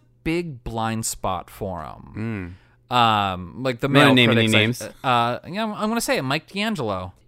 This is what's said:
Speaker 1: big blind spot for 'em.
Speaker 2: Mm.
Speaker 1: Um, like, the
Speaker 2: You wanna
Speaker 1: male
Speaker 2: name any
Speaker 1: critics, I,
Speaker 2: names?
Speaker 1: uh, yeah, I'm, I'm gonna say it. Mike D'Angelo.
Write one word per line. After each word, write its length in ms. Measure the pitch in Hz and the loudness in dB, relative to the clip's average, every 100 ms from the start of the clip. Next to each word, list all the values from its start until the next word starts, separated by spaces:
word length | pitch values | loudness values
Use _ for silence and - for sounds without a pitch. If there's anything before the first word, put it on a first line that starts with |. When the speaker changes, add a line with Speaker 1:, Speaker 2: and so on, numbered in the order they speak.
| _ _ | _ _
Speaker 1:
big 400 | 165 170 175 123 | -4 -2 -4 -10
blind 420 | - 113 113 110 | -8 -4 -2 -2
spot 460 | 110 - 104 92 - | -4 -4 -4 -4 -8
for 320 | - 101 87 | -8 -8 -6
'em. 680 | 69 52 - - 110 107 87 90 _ _ - | -10 -14 -14 -8 -6 -6 -10 -14 _ _ -2
Speaker 2:
Mm. 60 | 123 | 2
Speaker 1:
Um, 680 | 117 104 98 92 87 98 | 4 4 2 -2 -8 -6
like, 160 | 131 120 | -4 -2
the 80 | 139 | 2
Speaker 2:
You 60 | |
wanna 120 | 139 143 | 6 6
Speaker 1:
male 80 | |
Speaker 2:
name 160 | 127 120 | 6 6
any 160 | 117 113 | 4 4
Speaker 1:
critics, 60 | 110 107 120 | 4 2 -2
I, 40 | 110 | -8
Speaker 2:
names? 80 | - | -6
Speaker 1:
uh, 360 | 135 120 117 120 - | 0 2 2 -2 -8
yeah, 160 | 190 | -6
I'm, 80 | 220 | -6
I'm 140 | 175 214 | -4 -4
gonna 120 | 233 | -2
say 160 | 262 240 | 0 -2
it. 40 | |
Mike 240 | 131 151 - | 0 -4 -4
D'Angelo. 680 | 196 214 196 113 92 92 - | -4 -4 -2 -4 -4 -8 -14